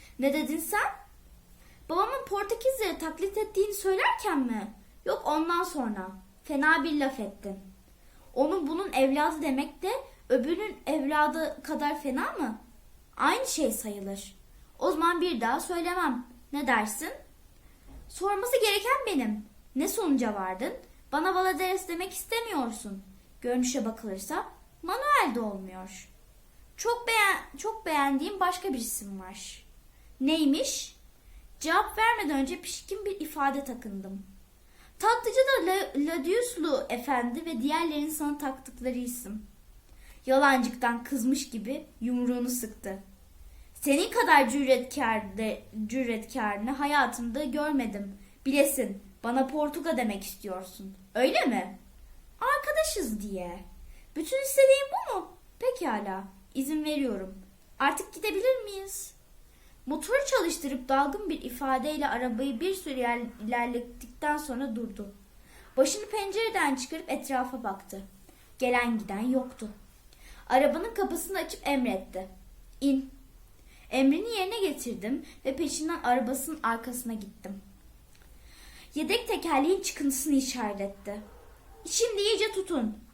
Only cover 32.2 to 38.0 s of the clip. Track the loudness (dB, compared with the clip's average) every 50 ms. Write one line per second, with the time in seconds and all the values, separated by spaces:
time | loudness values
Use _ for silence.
32.2 | 2 0 2 2 2 0 -2 -6 -8 -10 -10 -10 -8 -8 -8 -6 -4 -6 -6 -6
33.2 | -8 -8 -4 0 0 2 2 0 -4 -6 -8 -10 -8 -8 -8 -8 -8 -8 -10 -10
34.2 | -12 -14 -18 -20 -20 -20 -20 -20 -20 -20 -20 -20 -20 -20 -12 0 4 4 4 4
35.2 | 2 0 6 6 6 6 6 4 4 4 2 2 2 0 0 0 0 0 0 -2
36.2 | 0 2 2 2 2 0 -2 -2 0 2 2 0 0 -2 -4 -4 -2 0 0 0
37.2 | 0 0 -2 -4 -6 -4 -4 -2 0 2 2 2 2 2 0 0